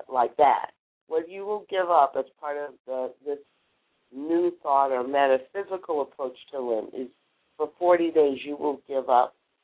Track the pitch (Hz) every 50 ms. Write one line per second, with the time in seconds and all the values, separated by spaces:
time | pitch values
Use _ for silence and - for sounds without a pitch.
0 | - - 131 127 120 113 - - 147 135 117 - - - _ _ _ _ _ _
1 | _ _ 156 160 165 170 185 196 196 202 214 208 - - 202 190 185 175 175 160
2 | 139 165 - 135 135 - _ _ - 147 147 147 147 143 127 120 _ 127 127 131
3 | 127 123 127 _ 131 147 143 143 - _ _ _ _ _ _ _ _ _ _ _
4 | _ _ 123 131 143 156 170 170 175 175 175 - - 156 139 139 139 135 135 123
5 | 123 131 139 139 139 135 131 131 131 - - 196 196 - 190 185 185 - 165 147
6 | 135 - _ - 139 127 - - - - - 139 127 120 117 110 104 - - 120
7 | 131 120 - _ _ _ _ _ _ _ _ - 156 151 - _ 175 175 180 170
8 | 170 165 160 160 151 143 135 127 - 143 147 143 147 151 139 135 _ - 139 135
9 | 127 127 131 120 123 - - _ _ _ _ _